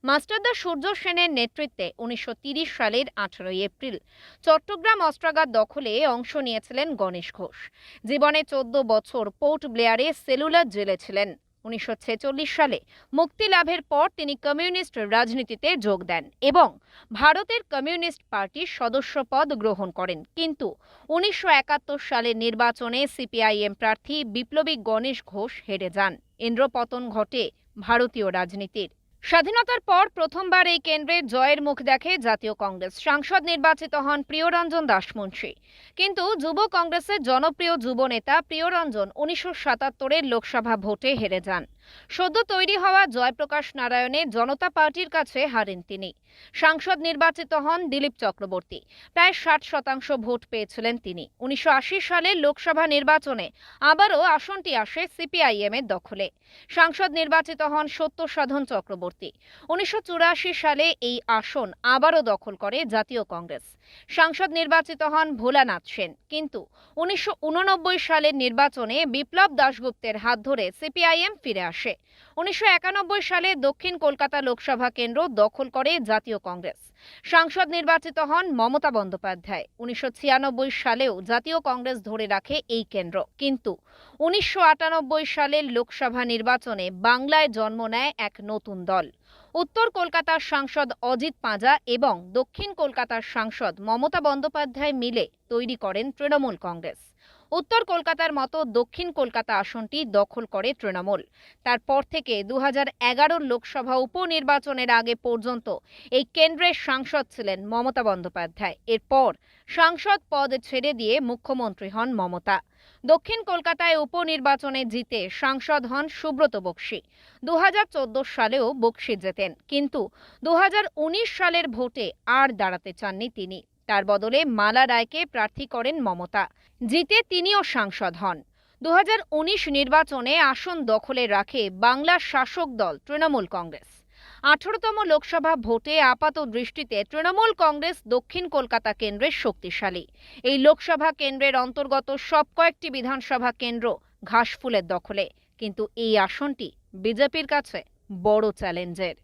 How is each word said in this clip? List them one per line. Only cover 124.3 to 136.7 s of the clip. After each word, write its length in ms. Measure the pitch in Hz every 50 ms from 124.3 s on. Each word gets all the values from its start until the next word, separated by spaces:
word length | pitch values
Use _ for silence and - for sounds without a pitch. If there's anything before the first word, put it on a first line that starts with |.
| 240 285 330 294 240 214
মালা 240 | 202 208 220 247 262
রায়কে 360 | 254 247 233 233 233 - 311 349 302 _
প্রার্থী 320 | 247 214 214 _ - 185 - -
করেন 220 | 240 233 262 311 320
মমতা। 420 | 262 202 180 175 175 180 - 208 190 - _ _ _ _ _ _
জিতে 360 | 247 220 233 330 349 - 415 440 453 _
তিনিও 280 | 370 359 349 381 415 403 381 - -
সাংসদ 400 | 254 214 196 - - 214 180 170 165
হন। 160 | 196 190 175 156 - _ _ _ _ _ _ _
দু 80 | 254 320 330 359
হাজার 220 | 403 - 440 440 - _
উনিশ 300 | 302 302 311 339 403 392 - 311 285 277
নির্বাচনে 560 | 285 254 269 311 320 - 294 262 240 254 285 330 311 269
আসন 260 | 262 - - 349 349 330 285
দখলে 380 | 226 220 220 - - 262 254 247 220
রাখে 360 | 202 196 202 - - 262 214 196 185 185 208
বাংলার 360 | 233 254 269 294 330 349 349 - -
শাসক 380 | - 269 262 - - 359 339 294 254 220
দল 120 | 208 175 151 139 _
তৃণমূল 400 | - 285 302 320 320 285 247 196 170 -
কংগ্রেস। 340 | 185 175 165 151 - _ - _ _ _ _ _ _ - - - - -
আঠারোতম 540 | 285 302 302 - 370 427 440 - 440 427 427 427 349
লোকসভা 420 | 311 302 302 - - 330 285 320 320 277 226
ভোটে 300 | 214 233 233 _ 294 302 311 294 254
আপাত 260 | 254 247 302 302 285 320 302 247 214
দৃষ্টিতে 420 | 233 247 -